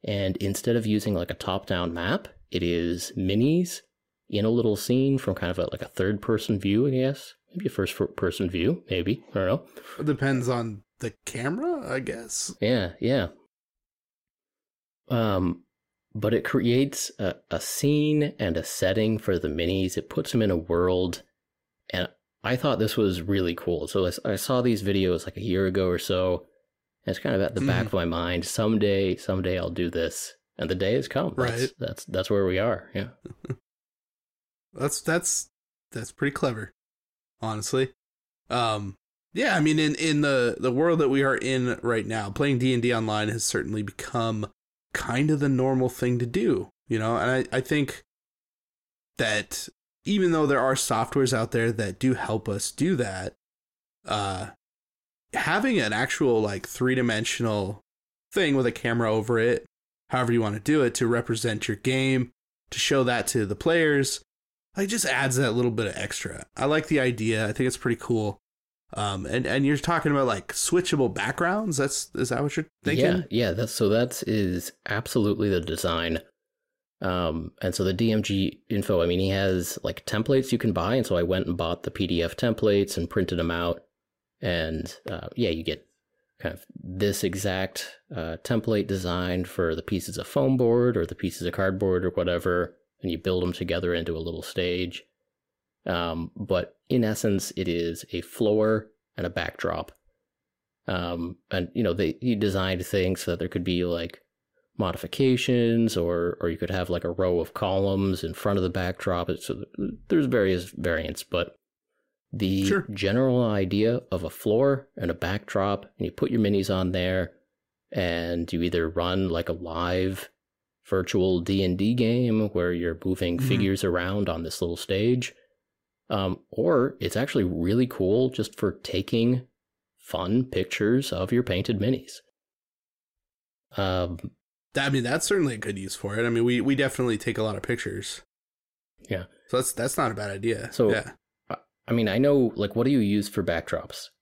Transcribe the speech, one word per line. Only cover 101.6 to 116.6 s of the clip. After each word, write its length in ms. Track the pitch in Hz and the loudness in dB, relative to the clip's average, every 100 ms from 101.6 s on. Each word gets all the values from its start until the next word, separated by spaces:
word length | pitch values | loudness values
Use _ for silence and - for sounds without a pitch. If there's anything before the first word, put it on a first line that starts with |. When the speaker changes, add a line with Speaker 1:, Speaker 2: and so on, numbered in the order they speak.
| 87 - | -4 -2
Speaker 1:
you 80 | |
know, 80 | 107 | 0
they, 240 | 87 85 - | 2 0 0
he 140 | 127 | -2
designed 500 | 107 104 95 95 92 | 0 0 0 0 -2
things 360 | 92 101 92 95 | 0 0 2 0
so 100 | - | -2
that 80 | 87 | -4
there 80 | 87 | -2
could 140 | 92 | -4
be, 220 | 90 87 | -2 0
like, 360 | 87 85 87 - _ _ _ _ _ - | 0 -2 -4 -10 _ _ _ _ _ -4
modifications, 1200 | 95 - 87 - 135 127 - 123 117 117 113 95 | -2 -2 -8 2 4 4 4 4 4 4 2 2
or, 420 | 87 87 87 - | 0 0 0 -2
or 80 | 85 | -4
you 100 | 80 | -2
could 120 | 87 | -2
have, 200 | 95 90 | -2 -2
like, 140 | 87 | -2
a 80 | 85 | -2
row 260 | 87 92 87 | 0 2 2
of 160 | 78 | -2
columns 720 | - 101 95 98 98 98 92 | -2 0 2 2 2 2 0
in 100 | 80 | -4
front 220 | 85 104 101 | -4 0 2
of 80 | |
the 40 | 92 | 0
backdrop. 640 | 90 90 92 - 87 87 | -2 -4 -4 -2 -2 -2
It's, 160 | 85 - | -4 -6
so 160 | - - - - - - | -8 -8 -8 -8 -8 0
there's 180 | 175 139 | 0 2
various 440 | 123 95 90 90 | 2 2 0 -2
variants, 520 | - 87 80 80 71 | -6 -2 -2 -4 -8
but 320 | - 90 85 - _ _ _ _ _ _ _ | -4 -4 -4 -8 _ _ _ _ _ _ _
the 340 | 123 98 95 98 | -2 0 2 2
Speaker 2:
Sure. 180 | 98 - | 0 -2
Speaker 1:
general 520 | 98 98 113 131 123 | -4 0 2 4 4
idea 560 | 117 104 95 101 110 123 - | 2 2 2 2 2 0 -2
of 140 | 92 | -4
a 60 | 80 | -4
floor 580 | - - 110 139 139 - - | -4 0 4 4 2 -4 -8
and 120 | 87 | -6
a 60 | |
backdrop, 720 | - 85 98 - 104 98 98 - _ | -4 -2 -4 -4 -2 0 -2 -6 _
and 60 | |
you 60 | 104 | -6
put 220 | - 139 | -2 -2
your 80 | 120 | 2
minis 340 | 104 101 | 2 2